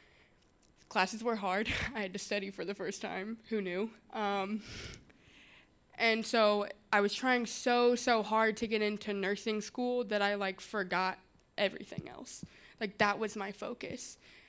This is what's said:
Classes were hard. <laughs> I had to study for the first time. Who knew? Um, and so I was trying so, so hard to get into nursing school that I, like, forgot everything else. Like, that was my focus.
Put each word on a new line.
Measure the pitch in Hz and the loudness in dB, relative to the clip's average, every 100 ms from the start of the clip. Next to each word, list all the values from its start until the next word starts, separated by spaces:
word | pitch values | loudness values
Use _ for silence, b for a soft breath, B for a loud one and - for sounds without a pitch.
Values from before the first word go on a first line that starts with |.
| B B B B _ _ _ _ - | B B B B _ _ _ _ -2
Classes | - 190 220 | 2 2 0
were | 233 | 0
hard. | 220 196 190 220 - | 0 0 0 0 -2
<laughs> | - 254 | -4 -4
I | |
had | 196 | -4
to | 196 | -6
study | - 202 196 | -4 -2 -2
for | 196 | -6
the | 175 | -6
first | 202 180 - | -4 -6 -6
time. | 220 180 208 226 - | -6 -6 -6 -8 -4
Who | 220 | -2
knew? | 185 180 220 - - | 0 -2 -4 -6 -10
Um, | 220 208 202 196 214 B B B B B B B B B B B _ _ - | -4 0 0 0 -4 B B B B B B B B B B B _ _ 0
and | 226 220 | 2 2
so | 220 233 214 208 202 - _ | 2 4 6 4 0 -8 _
I | 208 | 4
was | 202 | 4
trying | - 254 247 226 | 2 2 2 0
so, | - 247 240 240 247 | -2 2 6 6 6
so | - 233 | 4 2
hard | 196 220 220 214 | 4 4 4 2
to | 220 | -2
get | 220 | 0
into | 214 208 - | 0 0 -4
nursing | 202 196 202 233 214 | -2 -2 -2 -2 -2
school | 208 - 247 247 | -4 -2 0 0
that | 208 208 | 0 2
I, | 202 202 | 2 2
like, | 196 190 | -2 -4
forgot | - 214 190 185 185 - - _ _ - | -6 -4 0 0 0 -2 -12 _ _ -2
everything | 196 - - - - | 0 -2 -10 -10 -10
else. | - - - - B B - | -12 -14 -14 -14 B B -8
Like, | 214 - | -6 2
that | 208 202 | 2 2
was | 214 | -2
my | 214 196 | -4 -8
focus. | 196 202 240 - 254 - - B B | -6 -8 -8 -10 -10 -12 -16 B B